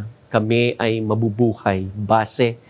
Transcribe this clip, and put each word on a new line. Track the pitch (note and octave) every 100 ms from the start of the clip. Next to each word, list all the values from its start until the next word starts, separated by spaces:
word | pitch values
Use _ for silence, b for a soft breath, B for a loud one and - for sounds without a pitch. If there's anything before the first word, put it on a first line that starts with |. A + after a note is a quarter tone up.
| G#2+ - -
kami | A2+ G#2+ A#2 A#2+ -
ay | A2+ A2+
mabubuhay | G#2+ G#2+ A2+ G#2 A#2 G#2+ G#2+ F#2+ F#2+ G#2
base | G#2 A2 G#2+ - A#2+ A#2